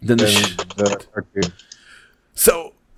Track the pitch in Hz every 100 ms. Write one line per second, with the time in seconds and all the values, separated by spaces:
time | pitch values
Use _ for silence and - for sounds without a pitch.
0 | 110 120 107 101 101 - - - 101 101
1 | - 104 - 98 90 - - - - -
2 | - _ _ - - 170 160 _ _